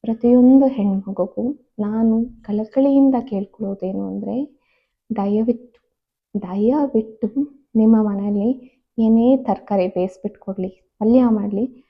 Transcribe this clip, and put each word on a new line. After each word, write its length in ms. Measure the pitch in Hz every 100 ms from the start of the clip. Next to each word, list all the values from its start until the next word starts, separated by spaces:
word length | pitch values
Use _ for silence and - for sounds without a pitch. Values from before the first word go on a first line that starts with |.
ಪ್ರತಿಯೊಂದು 640 | - 226 240 247 247 269 269
ಹೆಣ್ಮಗುಗೂ 1000 | 269 202 196 196 190 180 - 233 294 _ -
ನಾನು 640 | 208 220 226 226 240 -
ಕಳಕಳಿಯಿಂದ 720 | - 208 220 269 277 277 269 262 247
ಕೇಳ್ಕೊಳ್ಳೋದೇನು 800 | 202 202 _ 202 196 185 196 196
ಅಂದ್ರೆ, 520 | 196 202 233 294 _ _ _ _ _ _ 214
ದಯವಿಟ್ಟು, 800 | 196 208 226 240 - _ _ _ _ _ _ 208
ದಯವಿಟ್ಟು 840 | 185 196 214 294 277 220 220 - 208 277 285 _ _ 220
ನಿಮ್ಮ 320 | 220 220 214
ಮನೆಯಲ್ಲಿ 760 | 196 202 202 214 262 - _ _ -
ಏನೇ 380 | 220 226 240 269
ತರಕಾರಿ 520 | 254 196 - 202 185
ಬೇಯಿಸ್ಬಿಟ್ಟು 520 | 185 185 - 208 -
ಕೊಡ್ಲಿ, 280 | - 190 185 - _ _
ಪಲ್ಯ 260 | 214 247 247
ಮಾಡ್ಲಿ 540 | 214 202 202 254 -